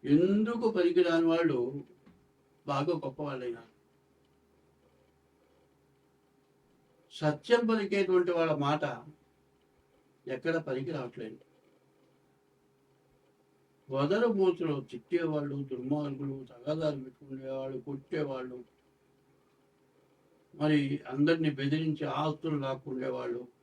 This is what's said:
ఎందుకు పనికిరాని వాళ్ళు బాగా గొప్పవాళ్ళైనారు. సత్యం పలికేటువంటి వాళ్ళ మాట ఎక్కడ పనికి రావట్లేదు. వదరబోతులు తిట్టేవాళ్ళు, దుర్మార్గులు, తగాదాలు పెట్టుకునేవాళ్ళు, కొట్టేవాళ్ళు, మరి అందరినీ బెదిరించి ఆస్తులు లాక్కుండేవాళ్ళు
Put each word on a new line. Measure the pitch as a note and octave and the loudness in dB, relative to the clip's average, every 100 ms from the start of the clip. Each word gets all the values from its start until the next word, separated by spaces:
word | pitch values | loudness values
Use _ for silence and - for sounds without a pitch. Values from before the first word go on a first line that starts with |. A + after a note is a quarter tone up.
ఎందుకు | C3 D3 F#3 G#3 A3 A#3 A#3 | 6 6 6 4 2 2 0
పనికిరాని | G3 E3+ F3 E3+ E3 E3 | 4 4 6 4 4 4
వాళ్ళు | E3 E3+ C3 A#2+ C#3+ - - - _ _ _ _ _ - | 4 4 2 0 -4 -12 -20 -20 _ _ _ _ _ -4
బాగా | C#3 D3+ | -2 0
గొప్పవాళ్ళైనారు. | D#3+ C3+ C3 D3 C3+ B2 A#2 - _ _ _ _ _ _ _ _ _ _ _ _ _ _ _ _ _ _ _ _ _ _ _ _ _ _ _ _ _ _ _ _ _ _ | -2 -4 -8 -8 -6 -8 -8 -12 _ _ _ _ _ _ _ _ _ _ _ _ _ _ _ _ _ _ _ _ _ _ _ _ _ _ _ _ _ _ _ _ _ _
సత్యం | - D3+ D3 - A#3 A#3 | -2 -2 -2 4 4 4
పలికేటువంటి | A3 G3 G3 F#3 F3+ F3 | 2 2 0 4 4 4
వాళ్ళ | E3+ E3 | 2 2
మాట | D3 C#3+ D3+ C#3+ A2+ - - _ _ _ _ _ _ _ _ _ _ - | 2 0 0 -2 -6 -12 -20 _ _ _ _ _ _ _ _ _ _ -10
ఎక్కడ | B2+ E3+ E3 | -6 -2 -2
పనికి | D#3+ C3 C#3 | -2 -4 -4
రావట్లేదు. | D#3+ B2 - G#2+ - _ _ _ _ _ _ _ _ _ _ _ _ _ C3+ C#3 C3+ _ _ _ _ _ _ _ _ - | -6 -8 -10 -12 -14 _ _ _ _ _ _ _ _ _ _ _ _ _ _ _ _ _ _ _ _ _ _ _ _ -6
వదరబోతులు | C3+ C#3+ G#3 A#3+ G3+ F#3 E3 E3 C#3+ | -2 2 2 2 4 2 2 -2 -2
తిట్టేవాళ్ళు, | C3 A#2+ - F3 D#3+ D3+ C#3+ C#3 | -6 -14 -4 -2 0 -2 -4 -6
దుర్మార్గులు, | C3+ B2 B2+ D3 D3 C3 C#3 C3+ | -6 -6 -2 -2 -2 -6 -6 -8
తగాదాలు | B2+ - D3 D#3 D#3 C#3+ | -12 -12 -6 -2 -2 -4
పెట్టుకునేవాళ్ళు, | C3 - C#3 C3+ C3+ C3+ C3+ C3 | -10 -16 -14 -12 -8 -6 -6 -8
కొట్టేవాళ్ళు, | C#3+ C#3 - D#3+ D3 C3 B2+ B2+ A#2+ _ _ _ _ _ _ _ _ _ _ _ _ _ _ _ _ _ _ | -10 -12 -6 -4 -4 -4 -8 -12 -16 _ _ _ _ _ _ _ _ _ _ _ _ _ _ _ _ _ _
మరి | - D3+ D3+ C#3 C#3+ - | -2 2 4 2 -4 -6
అందరినీ | C3+ D3 E3 D#3 | 0 2 4 0
బెదిరించి | C#3 C#3 D#3 D#3+ D3+ D3 | 0 -2 0 0 -2 -4
ఆస్తులు | C#3+ D#3 D3+ E3 D3 | -2 -2 -2 -4 -2
లాక్కుండేవాళ్ళు | C3+ C3 C#3+ B2+ C3 B2+ B2 A#2+ B2 _ | -2 -6 -6 -6 -4 -4 -4 -8 -10 _